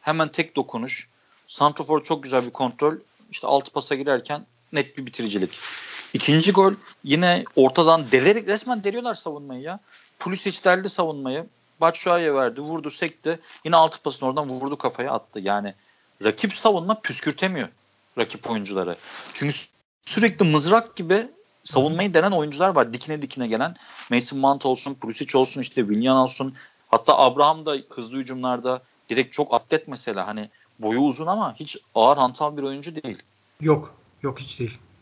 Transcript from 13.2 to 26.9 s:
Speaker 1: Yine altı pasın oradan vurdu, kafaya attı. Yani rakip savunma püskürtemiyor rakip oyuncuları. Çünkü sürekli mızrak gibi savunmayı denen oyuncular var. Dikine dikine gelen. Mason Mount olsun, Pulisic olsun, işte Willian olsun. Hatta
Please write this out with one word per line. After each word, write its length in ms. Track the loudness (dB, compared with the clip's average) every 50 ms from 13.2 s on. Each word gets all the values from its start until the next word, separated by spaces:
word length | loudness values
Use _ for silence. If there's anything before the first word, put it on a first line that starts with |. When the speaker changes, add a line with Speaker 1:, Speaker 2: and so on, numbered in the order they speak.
| _ -4 -4 -4 _ -20 -20 -12 _
Speaker 1:
Yine 120 | 2 4
altı 220 | 6 6 4 2 -4 _
pasın 240 | -8 -8 -4 -4
oradan 220 | -4 -2 -2 -4 -6
vurdu, 300 | -6 -8 -6 -8 -8 -4
kafaya 340 | -4 -4 -4 -4 -6 -4 -4
attı. 280 | -6 -6 _ _ -8
Yani 340 | -4 -2 -2 -2 -2 -6 -10 _ _ _ _ _ _ _ _ _ 0
rakip 320 | 0 0 0 -2 -4 -4
savunma 440 | 2 2 4 4 4 0 -2 -4 -4
püskürtemiyor 680 | _ -8 -8 -4 -4 -4 -4 -2 -2 -2 -2 -4 -6 -8 _ _ _ _ _ _ _ _ _ -4
rakip 320 | -4 -4 -4 -12 -8 -6
oyuncuları. 460 | -6 -6 -6 -4 -4 -4 -4 -4 -6 -10 -12 -18 -18 -18 -18 -12 -8
Çünkü 220 | -6 -4 -4 -4 -6 -10 _ _ _ _ _ _ _ _
sürekli 380 | -8 -2 2 2 2 2 4 2
mızrak 520 | 4 4 4 4 4 4 4 4 0 _
gibi 300 | -10 0 2 2 2 2 -2 -12 _ _ _ _ _ _
savunmayı 500 | -2 2 2 2 2 2 0 -2 4 4
denen 160 | 4 4 4
oyuncular 380 | 2 2 -2 -2 0 2 2 4
var. 240 | 4 4 2 2 0
Dikine 300 | -10 -8 -8 -8 -8 -8
dikine 240 | -10 -6 -6 -4
gelen. 300 | -2 0 -2 -2 -4 -6 -10 -20 -20 -20 -20 -8 0
Mason 280 | 0 0 0 0 -4 0
Mount 280 | 2 2 2 2 2
olsun, 280 | 0 0 0 -2 -10 -10
Pulisic 440 | -10 -8 -10 -8 -8 -8 0 4 4
olsun, 220 | 4 4 0 -8
işte 200 | -8 -6 -2 -2 0
Willian 300 | 0 0 0 2 4 4
olsun. 380 | 4 4 2 0 -6 -8 -8 -8 -12 -20 -20 _ _ _
Hatta 300 | _